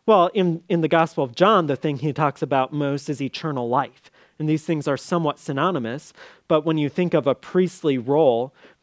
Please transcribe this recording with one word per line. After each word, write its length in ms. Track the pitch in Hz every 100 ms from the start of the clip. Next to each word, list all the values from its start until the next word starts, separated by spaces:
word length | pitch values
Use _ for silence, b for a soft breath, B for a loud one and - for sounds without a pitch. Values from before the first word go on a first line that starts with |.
Well, 220 | - 208 175
in, 300 | 214 180 165 -
in 100 | 170
the 80 | 156
Gospel 380 | 165 160 -
of 100 | 131
John, 320 | 117 190 208 156
the 80 |
thing 220 | 131 156 139
he 160 | 151
talks 280 | 135 151 -
about 300 | 139 135 131
most 380 | 147 143 139 147
is 120 | 135
eternal 460 | 135 - 156 139 120
life. 420 | 131 127 _ - b b b
And 100 | 156
these 140 | 156
things 240 | - 160 143
are 100 | 135
somewhat 420 | - 175 156 -
synonymous, 720 | - 135 175 165 113 139 - - B B -
but 180 | 156
when 120 | 156 160
you 100 | 143
think 240 | - 175
of 140 | 165 135
a 80 |
priestly 640 | 127 - 185 185 - 160 131
role, 580 | 117 147 147 117 131 b b b